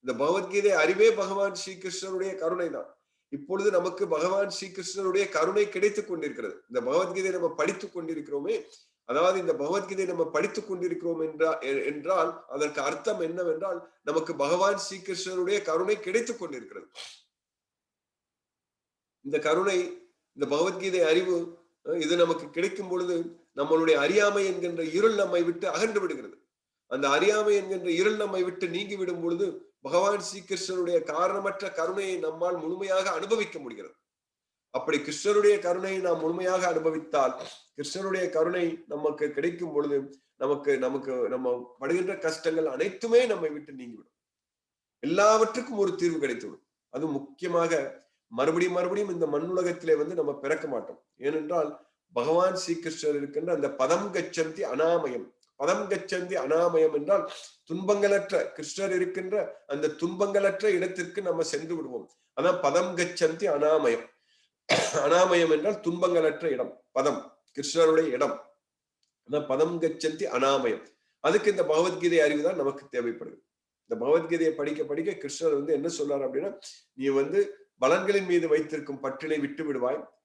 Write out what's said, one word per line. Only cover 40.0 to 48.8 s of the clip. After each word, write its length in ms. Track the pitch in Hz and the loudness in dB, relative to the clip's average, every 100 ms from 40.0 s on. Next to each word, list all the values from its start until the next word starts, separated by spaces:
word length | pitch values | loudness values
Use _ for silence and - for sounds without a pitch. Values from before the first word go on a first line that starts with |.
| 135 - _ _ | -2 -14 _ _
நமக்கு, 420 | 135 143 143 135 | -2 0 2 2
நமக்கு 500 | 127 135 131 127 117 | 2 -2 -4 -2 -2
நம்ம 460 | 127 127 123 123 - | -2 -2 -2 -6 -10
படுகின்ற 400 | 135 175 180 190 | -2 0 0 -2
கஷ்டங்கள் 480 | 160 156 165 160 156 | -4 -2 -2 0 0
அனைத்துமே 600 | 131 185 190 226 233 247 | 0 -4 -2 4 4 6
நம்மை 240 | 196 160 | 0 -2
விட்டு 220 | 147 147 | -6 -12
நீங்கிவிடும். 400 | 139 123 110 - _ _ _ _ _ _ _ _ _ | -16 -14 -16 -20 _ _ _ _ _ _ _ _ _
எல்லாவற்றுக்கும் 800 | 139 175 208 220 220 226 247 220 | -2 4 6 8 4 0 -6 0
ஒரு 160 | 190 | 0
தீர்வு 320 | - 170 160 139 | 2 0 0 -2
கிடைத்துவிடும். 380 | 113 104 - _ _ _ | -4 -8 -14 _ _ _
அது 180 | 127 156 | -6 -4
முக்கியமாக 960 | 139 - - 180 170 165 160 135 - _ _ _ | -4 -8 -10 -2 0 2 0 -2 -10 _ _ _
மறுபடியும் 460 | 113 143 165 180 | 0 2 2 2
மறுபடியும் 380 | 180 | 0